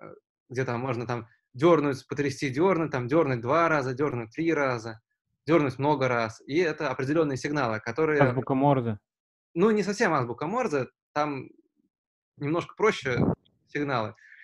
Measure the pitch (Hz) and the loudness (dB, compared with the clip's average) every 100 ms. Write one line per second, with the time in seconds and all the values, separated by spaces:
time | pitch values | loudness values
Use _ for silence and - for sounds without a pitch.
0 | - - _ _ _ 123 127 117 131 117 | -20 -20 _ _ _ -6 -4 -4 -4 -4
1 | 117 120 113 _ _ 123 165 170 143 135 | -4 -6 -8 _ _ 2 4 6 4 -2
2 | - 143 139 139 143 127 196 165 151 135 | -6 -4 -4 -2 -4 0 2 2 0 -4
3 | 120 160 143 120 120 160 165 151 135 123 | 0 2 2 0 0 2 2 2 -2 -2
4 | 147 120 110 151 165 151 135 120 113 110 | -2 -2 -6 -4 0 0 0 -2 -6 -14
5 | _ _ _ _ - 165 139 - 143 143 | _ _ _ _ 2 2 2 0 0 2
6 | 127 120 110 - - 151 170 - 147 131 | 2 0 -2 -6 -4 0 0 -2 -4 -4
7 | 131 160 147 131 147 151 120 107 117 117 | 0 2 2 -2 -2 0 0 -2 -4 -2
8 | 156 147 135 127 120 135 143 131 117 104 | 0 4 4 2 0 2 4 4 0 -4
9 | _ _ _ _ _ 170 214 214 190 202 | _ _ _ _ _ 0 2 2 0 0
10 | 208 151 120 117 151 240 233 143 117 _ | 2 2 -2 -4 -4 -4 -2 -2 -4 _
11 | _ 147 151 135 - - _ _ _ _ | _ -4 -2 -4 -12 -20 _ _ _ _
12 | _ _ _ - 143 165 - - 214 - | _ _ _ -8 -4 -4 -4 -2 -2 0
13 | 135 120 - - _ _ _ 143 143 123 | -2 0 0 -2 _ _ _ -6 -2 -2
14 | 107 - - - | -4 -10 -20 -20